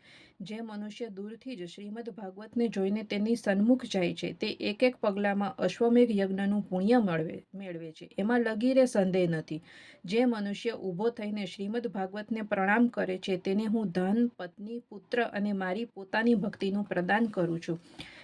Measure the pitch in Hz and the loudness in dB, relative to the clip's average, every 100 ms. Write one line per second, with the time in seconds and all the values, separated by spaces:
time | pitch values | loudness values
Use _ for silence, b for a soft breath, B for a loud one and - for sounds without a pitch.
0 | B B B - 190 220 226 208 208 208 | B B B -16 -12 -10 -10 -10 -10 -10
1 | 226 190 208 226 262 233 175 - 208 220 | -10 -8 -12 -12 -12 -10 -10 -12 -12 -10
2 | 233 196 190 190 220 240 233 202 190 214 | -10 -12 -12 -12 -6 -2 0 0 0 0
3 | 214 208 214 233 - 196 220 254 - 190 | -2 0 2 2 2 4 6 4 2 0
4 | 175 170 175 175 214 - 208 208 254 254 | 0 -2 -6 -4 -6 -2 -4 2 2 2
5 | 214 196 202 196 202 - 185 - 233 240 | -2 0 0 0 -2 -2 -2 2 4 6
6 | 240 202 196 190 196 208 180 185 196 247 | 6 4 0 0 0 0 -2 0 4 4
7 | 202 160 160 196 - 190 190 165 165 156 | 4 0 -2 -6 -14 -14 -10 -10 -12 -14
8 | 175 - 202 240 220 214 247 262 254 214 | -10 -4 0 2 2 0 4 6 6 4
9 | 190 185 175 160 - 156 B B B B | 2 4 2 0 -4 -10 B B B B
10 | 170 220 247 220 202 196 233 214 190 175 | -2 2 2 2 -4 -4 -6 -4 -6 -2
11 | 226 233 208 208 185 - 196 233 233 196 | -2 -2 -4 -4 -6 -6 -6 -4 -4 -4
12 | 185 202 208 220 214 202 190 214 240 208 | -4 -6 -6 -6 -2 0 4 4 4 2
13 | 185 185 - 180 196 196 220 226 202 175 | -2 -2 -2 -2 0 0 0 0 0 0
14 | 185 220 240 - 180 - 208 240 - 208 | 2 2 2 -2 -12 -10 -10 -10 -12 -18
15 | - 240 226 202 208 196 185 190 233 - | -4 -2 0 -2 -2 0 -2 -4 -6 -10
16 | 196 220 226 233 196 - 196 196 202 180 | -4 0 4 4 0 -2 -2 -2 -2 -2
17 | 180 208 226 196 170 165 170 165 B B | 2 2 2 2 0 0 -4 -6 B B
18 | B B | B B